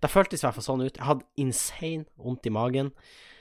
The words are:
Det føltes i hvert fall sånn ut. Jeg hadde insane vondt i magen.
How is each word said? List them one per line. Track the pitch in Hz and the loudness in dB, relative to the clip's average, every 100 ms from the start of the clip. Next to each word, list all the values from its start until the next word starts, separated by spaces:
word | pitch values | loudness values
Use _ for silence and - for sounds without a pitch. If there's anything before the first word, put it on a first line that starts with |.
Det | - | 2
føltes | 196 185 - | 4 4 2
i | 131 | -2
hvert | 117 | -2
fall | |
sånn | 110 131 131 | -2 -2 -2
ut. | - | -2
Jeg | 135 | 0
hadde | 139 - - | 0 0 -2
insane | 135 120 - - 165 160 151 - | -2 0 -4 -6 -6 -6 -10 -10
vondt | - 127 117 | -8 -4 -2
i | 107 | 0
magen. | 123 131 139 - - - - - | 2 2 -2 -6 -20 -20 -20 -20